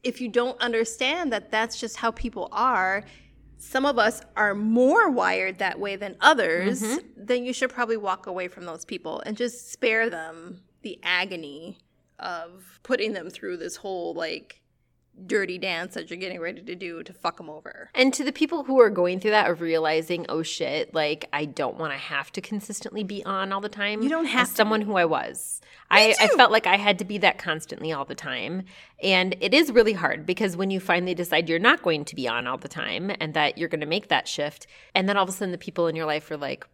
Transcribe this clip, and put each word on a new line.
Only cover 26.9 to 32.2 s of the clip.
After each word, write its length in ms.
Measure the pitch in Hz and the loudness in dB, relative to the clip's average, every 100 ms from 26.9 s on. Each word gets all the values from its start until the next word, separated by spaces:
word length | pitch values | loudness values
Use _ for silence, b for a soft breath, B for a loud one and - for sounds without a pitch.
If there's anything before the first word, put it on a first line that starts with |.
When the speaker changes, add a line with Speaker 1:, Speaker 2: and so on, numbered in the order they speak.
| 196 | 0
Speaker 2:
to 60 | 190 | -2
be 120 | 208 | 2
that 180 | 190 - | 2 2
constantly 560 | 180 156 - - 156 | -4 -6 -6 -8 -6
all 100 | 147 | -4
the 100 | 139 139 | -6 -8
time. 500 | 151 127 107 185 185 B B _ | -8 -6 -6 -8 -8 B B _
And 360 | 190 185 185 185 | 2 4 2 0
it 140 | 190 | 4
is 180 | 269 302 | 4 6
really 220 | 233 220 | 6 6
hard 320 | 196 160 139 156 | 2 -2 -2 -4
because 320 | 185 208 170 | 0 -2 0
when 120 | 190 | -2
you 120 | 190 | -2
finally 320 | 185 175 180 175 | 0 0 0 -4
decide 320 | 175 160 165 | 0 0 2
you're 120 | 165 | 2
not 220 | 226 320 | 4 4
going 220 | 175 156 147 | 2 0 -4
to 100 | |
be 120 | 147 | -6